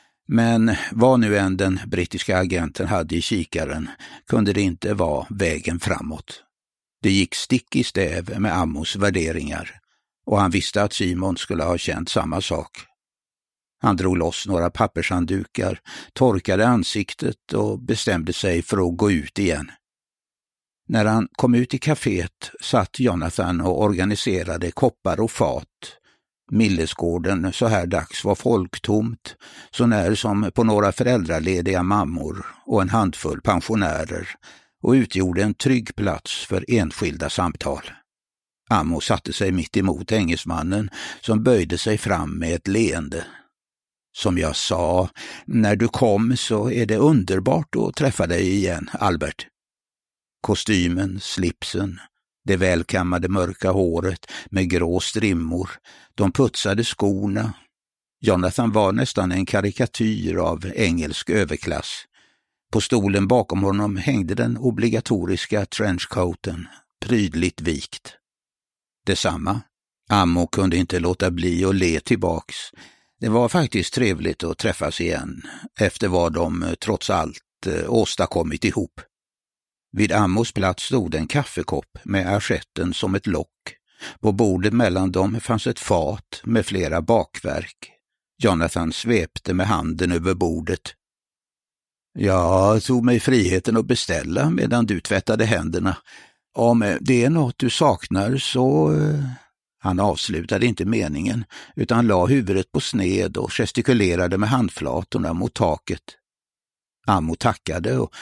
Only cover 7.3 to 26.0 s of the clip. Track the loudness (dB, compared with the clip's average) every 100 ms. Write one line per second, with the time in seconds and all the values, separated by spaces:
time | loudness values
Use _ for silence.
7.3 | -2 0 0 0 -2 -2 0 -2 -2 -6
8.3 | -4 0 0 0 -2 -6 -2 0 0 -2
9.3 | -4 -6 -8 -12 -16 _ _ _ _ -2
10.3 | 2 2 2 0 0 0 0 -2 0 -2
11.3 | -4 -4 -2 0 -2 -2 -6 -2 -2 -2
12.3 | -2 -2 -4 -6 -14 -20 _ _ _ _
13.3 | _ _ _ _ _ 0 2 2 2 0
14.3 | -4 -2 0 0 0 -2 -2 -2 -2 0
15.3 | -2 -4 -4 -4 -4 -10 -20 -10 2 2
16.3 | 2 2 2 4 4 0 -4 -6 -6 -6
17.3 | -6 -4 -2 -2 -2 -2 -2 0 -2 -2
18.3 | -2 0 0 0 0 0 2 2 2 -2
19.3 | -2 -2 -2 -6 -16 _ _ _ _ _
20.3 | _ _ _ _ _ -4 0 2 2 0
21.3 | 0 4 4 2 -2 -2 0 0 -2 -4
22.3 | -8 -18 -12 0 0 0 0 0 0 -2
23.3 | -2 -2 0 0 2 2 2 0 0 0
24.3 | -2 -2 -4 -6 0 0 0 -2 0 0
25.3 | 0 0 -2 -8 _ -20 -20